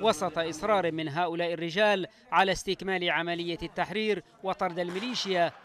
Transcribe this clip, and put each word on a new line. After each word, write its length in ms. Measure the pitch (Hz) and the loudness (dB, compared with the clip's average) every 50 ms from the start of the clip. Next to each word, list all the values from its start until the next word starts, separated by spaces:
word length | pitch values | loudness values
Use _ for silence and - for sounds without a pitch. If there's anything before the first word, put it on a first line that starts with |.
| 165 | 2
وسط 360 | - - - 190 175 156 170 | 2 2 2 0 -2 0 -2
إصرار 540 | 165 165 156 156 190 214 214 196 170 170 156 | -2 -2 -4 -2 0 2 2 4 2 2 0
من 160 | 165 160 151 | -2 -4 -2
هؤلاء 440 | 139 165 180 170 165 170 170 170 175 | -2 -2 -2 0 0 -2 -2 -2 -2
الرجال 540 | 160 170 170 156 196 214 208 202 190 170 - - - - - - | -4 -4 -4 0 2 4 4 4 2 0 -4 -10 -16 -8 0 4
على 200 | 175 196 190 180 | 4 4 4 2
استكمال 580 | - - 202 180 - 185 190 190 180 175 175 | 0 -2 -4 -4 -4 -2 -2 -2 0 0 0
عملية 480 | 151 156 170 170 170 170 175 170 165 156 165 | 0 0 0 -2 -2 -4 -4 -4 -6 -6 -6
التحرير 600 | 160 - - - - 180 220 220 214 202 180 - _ _ - - | -6 -4 -4 -4 -2 -2 -2 0 0 0 -2 -4 _ _ -8 -6
وطرد 360 | 190 185 - 196 180 170 175 | -4 -2 -2 -2 -2 -2 -2
الميليشيا 760 | 175 175 175 190 226 254 240 - - 196 185 175 170 151 - - - | -4 -4 -4 -4 -4 -4 -4 -4 -2 0 2 2 2 2 0 -4 -16